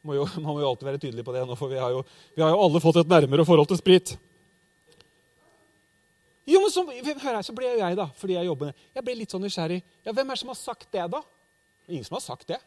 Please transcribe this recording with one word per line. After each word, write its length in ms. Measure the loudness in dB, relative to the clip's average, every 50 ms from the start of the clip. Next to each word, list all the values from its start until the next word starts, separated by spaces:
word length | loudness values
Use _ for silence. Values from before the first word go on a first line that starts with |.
| -6
Må 80 | -4 -2
jo, 140 | -2 -2 -2
<laughs> 100 | -6 -8 -6
man 80 | -6
må 80 | -4 -2
jo 80 | -2 -2
alltid 200 | -2 -4 -6 -8
være 100 | -8 -8
tydelig 240 | -8 -10 -10 -10 -10
på 80 | -8 -6
det 80 | -6 -6
nå, 120 | -6 -6 -8
for 140 | -6 -6
vi 80 | -4 -4
har 120 | -2 -2 -2
jo, 100 | -4 -6 _ _ _ _ _ _
vi 80 | 0 2
har 100 | 4 4
jo 80 | 6
alle 200 | 4 4 4 4
fått 200 | 4 4 4 4
et 80 | 4 6
nærmere 360 | 6 6 6 6 4 2 6 6
forhold 220 | 6 6 6 4
til 100 | 0 0
sprit. 340 | _ 6 6 6 6 0 -14 -14 _ _ _ _ _ _ _ _ _ _ _ _ _ _ _ _ -20 _ _ _ _ _ _ _ _ _ _ _ _ _ _ _ _ _ _ _ _ _ _ _ _ _ _ _ _ 4
Jo, 140 | 6 6
men 100 | 6 4
så, 140 | 0 -2 -4
hør 320 | -4 -8 -8 -6 -8 -8 -6 -6
her, 160 | -4 -4 -4 -6
så 80 | -8
ble 220 | -10 -6 -4 -2 0
jo 60 | 0
jeg 160 | 0 0 -2 -2
da, 80 | -4 -6 -8
fordi 220 | -10 -6 -4 -2 -2
jeg 100 | -2 -4
jobber, 220 | -4 -4 -6 -10 -10 _ _ _ _
jeg 100 | -10 -8
ble 140 | -8 -8 -8
litt 160 | -8 -8 -8
sånn 80 | -8 -6
nysgjerrig. 380 | -6 -6 -6 -4 -4 -4 -6 -8 _ _ _ _
Ja, 80 | -6 -4
hvem 140 | -4 -4 -4
er 80 | -6 -10
det 20 |
som 120 | -10 -12 -14
har 20 |
sagt 320 | -12 -12 -12 -12 _ -12 _ -6
det 100 | -6 -6 -4
da? 80 | -6 -10 -10 _ _ _ _ _ _ _ _ _ _ _ _ -12
Ingen 180 | -12 -12 -10
som 100 | -10 -10
har 80 | -12 -10
sagt 240 | -12 -14 -14 -10 -10
det. 120 | -10 -10 _